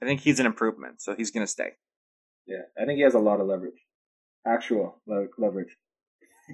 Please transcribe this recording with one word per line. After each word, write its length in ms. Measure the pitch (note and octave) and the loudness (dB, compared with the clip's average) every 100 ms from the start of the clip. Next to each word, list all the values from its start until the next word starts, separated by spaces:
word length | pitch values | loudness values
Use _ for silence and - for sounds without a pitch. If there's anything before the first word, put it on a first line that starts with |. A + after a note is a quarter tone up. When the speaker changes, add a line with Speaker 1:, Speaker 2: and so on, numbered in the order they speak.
Speaker 1:
I 40 | B2 | -2
think 140 | C#3+ | 2
he's 200 | D3 C3 | 4 4
an 40 | |
improvement, 560 | B2 A2 A2+ A2 B1+ - | 4 2 -2 -2 -10 -12
so 140 | - G#2 | -8 -6
he's 140 | A2 | -4
gonna 160 | A#2 G2+ | -4 -4
stay. 240 | - - - _ _ _ _ _ _ - | -4 -8 -10 _ _ _ _ _ _ -12
Speaker 2:
Yeah, 160 | F#2 - - | -12 -10 -6
I 40 | |
think 120 | B2 C#3+ | -2 4
he 80 | |
has 100 | C3+ | 6
a 60 | A#2 | 6
lot 200 | G#2 G2+ | 4 2
of 60 | F#2+ | 0
leverage. 320 | F#2 F#2 - _ _ _ _ _ _ A2 | -2 -6 -14 _ _ _ _ _ _ -2
Actual 540 | A#2 - G#2+ F2+ - - | -2 0 -2 -2 -8 -6
le-, 220 | G2+ G2 - | -4 -4 -2
leverage. 380 | G#2+ F#2+ F2 _ _ _ _ _ _ _ - | -2 -2 -8 _ _ _ _ _ _ _ -20